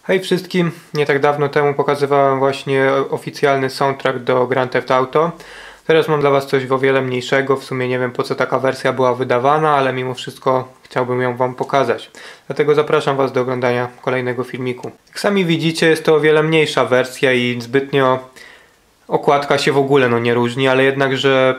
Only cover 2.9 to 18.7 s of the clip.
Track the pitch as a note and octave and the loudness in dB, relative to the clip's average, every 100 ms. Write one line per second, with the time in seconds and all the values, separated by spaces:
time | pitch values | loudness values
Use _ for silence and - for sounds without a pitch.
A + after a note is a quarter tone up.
2.9 | C#3 C3+ D3+ - - D3 C#3 C3 - C#3 | 0 -2 -6 -8 -2 0 0 -2 -2 -2
3.9 | C3+ C3+ B2+ A#2+ B2+ A#2+ C3 B2+ B2+ - | 0 -4 -4 -2 0 0 0 0 -2 0
4.9 | C3 C3 D3+ E3 E3 - - - - - | 0 2 0 0 -4 -18 -20 -20 -16 0
5.9 | D#3+ D3+ D3+ C#3+ C#3 C#3 C#3 B2+ C3 C3+ | 2 2 0 2 0 0 -4 0 0 2
6.9 | C3+ C3 B2+ B2 C#3 C3 C3+ - C3 B2+ | 0 -2 -4 0 -2 0 -2 -2 -6 -4
7.9 | B2+ B2+ B2 B2+ B2+ C3 C3 C3 B2+ C3+ | -2 -4 -4 -6 -2 -2 0 -2 -2 -4
8.9 | B2 B2+ A#2+ B2+ B2 C3+ D3+ D#3 D3 C3 | 0 0 0 0 0 2 2 2 2 0
9.9 | B2+ B2+ B2 - - C3+ C3 B2 - - | -2 -6 -8 -12 -4 0 0 -2 -16 -8
10.9 | C3+ B2 B2+ B2+ A#2+ B2+ B2+ - C#3 A#2+ | -4 -2 0 -2 -2 -4 -2 -2 0 0
11.9 | G2 - - - - _ C3+ D3 D3+ D3+ | -2 -4 -20 -20 -20 _ -2 2 2 2
12.9 | D#3 D3 C#3 C3 A#2+ B2 B2+ B2 B2 B2 | 0 0 0 0 0 -2 -2 0 0 -4
13.9 | - - B2+ B2 A#2+ A#2+ A#2 B2+ B2 - | -6 -4 -2 -4 -4 -6 -6 -6 -6 -12
14.9 | - _ - - G3+ F3 D#3+ D#3+ D#3+ E3 | -16 _ -4 0 0 2 0 0 2 2
15.9 | D#3+ D#3+ D#3 D3+ D#3 D#3 D#3+ D3 C#3+ A#2+ | 2 2 2 4 2 2 2 2 0 2
16.9 | B2+ B2 - C3+ B2+ B2 A#2+ A#2 C3+ C#3 | 2 0 -2 0 2 0 -4 -2 -2 0
17.9 | C#3 C3 B2+ - - - - _ | 2 2 0 -4 -20 -20 -20 _